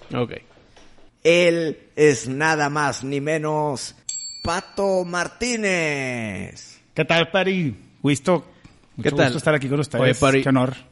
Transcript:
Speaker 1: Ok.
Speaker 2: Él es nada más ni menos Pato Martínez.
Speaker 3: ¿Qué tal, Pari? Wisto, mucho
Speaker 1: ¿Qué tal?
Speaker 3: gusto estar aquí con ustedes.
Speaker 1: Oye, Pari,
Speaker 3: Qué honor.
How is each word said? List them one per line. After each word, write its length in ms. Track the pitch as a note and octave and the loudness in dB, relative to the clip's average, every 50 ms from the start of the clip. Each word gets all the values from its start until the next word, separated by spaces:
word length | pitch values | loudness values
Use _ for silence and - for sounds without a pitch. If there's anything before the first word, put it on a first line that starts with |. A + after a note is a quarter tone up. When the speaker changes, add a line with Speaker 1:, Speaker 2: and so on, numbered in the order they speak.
| - - - | -14 -8 -6
Speaker 1:
Ok. 160 | B2+ A#2+ A2 - - - _ _ _ _ _ _ - - - - - - - _ _ - | -4 -4 -6 -8 -14 -18 _ _ _ _ _ _ -20 -20 -20 -20 -20 -20 -20 _ _ 2
Speaker 2:
Él 540 | D#3 E3+ F3 F3 E3+ E3+ E3+ E3 D#3 - - - _ - | 4 4 6 6 4 2 2 0 -4 -6 -8 -12 _ 0
es 320 | - D3+ D3+ C3+ A#2 - B2 | 4 4 6 4 4 0 -6
nada 420 | C3 C#3 D#3 D#3+ D#3+ D3+ D3 C#3+ | -4 -2 0 0 2 2 0 -2
más 320 | D3 D3+ D3 C#3 A#2 - B2 | 0 0 -2 -2 -2 -4 -6
ni 180 | C3+ C#3+ C#3 | -6 -6 -4
menos 760 | C#3 D3+ D#3+ D#3+ D3+ D#3 D#3 D3+ D3+ D3+ C3+ A2+ - - - _ _ - - - - - - - - | -4 -2 -2 -2 -2 -2 -2 -2 -2 -2 -4 -6 -8 -12 -16 _ _ -12 -12 -10 -12 -14 -14 -10 -6
Pato 600 | - E3+ F#3 - - - - G3 G3 F#3+ F#3 F3+ | -6 -6 -6 -6 -8 -6 -2 0 0 0 0 0
Martínez. 1800 | F3 F3+ F3+ E3+ D3 - - A#3 B3 A#3+ A3+ G#3+ G3 F#3 F3 D#3+ D3+ D3 C#3 C3+ B2+ B2 A#2+ A2+ G#2+ F#2+ F#2+ F#2 F2+ - - - - - - _ _ - | -2 -2 -4 -4 -4 -6 -6 -4 -4 -2 -2 -2 0 0 0 0 -2 -2 -4 -4 -4 -6 -6 -6 -6 -6 -8 -10 -12 -14 -18 -20 -20 -20 -20 _ _ -4
Speaker 3:
¿Qué 100 | - - | -4 0
tal, 240 | - E3 E3 E3 E3 - | 2 2 0 0 2 0
Pari? 440 | F#3+ F#3 F#3+ G3 F#3 E3+ C#3 G#2+ - - - _ _ - | 0 0 2 0 0 0 -2 -4 -6 -12 -20 _ _ 0
Wisto, 420 | C#3 D3 C3+ - - F3+ D#3 - - - _ - - - _ _ _ _ | 0 0 0 2 2 0 0 0 -6 -20 _ -20 -20 -20 _ _ _ _
mucho 140 | - A2+ - | -4 -2 -2
Speaker 1:
¿Qué 60 | C#3+ | 2
tal? 100 | C#3+ D3 | 2 2
Speaker 3:
gusto 120 | C3 B2 - | 2 2 0
estar 160 | - D#3+ D3+ | 0 0 0
aquí 140 | D3 C3 B2+ | 0 0 -2
con 120 | C#3 D3 | -2 -2
ustedes. 220 | C#3+ - - A#2 C3 | -2 -2 0 0 2
Speaker 1:
Oye, 120 | B2+ B2 | 2 2
Pari, 280 | - C#3+ C3+ C3+ C3+ C3 | 4 4 4 4 4 4
Speaker 3:
Qué 40 | C#3 | 4
honor. 240 | C3 C3 B2+ B2+ B2+ - - _ | 2 2 2 0 -4 -6 -14 _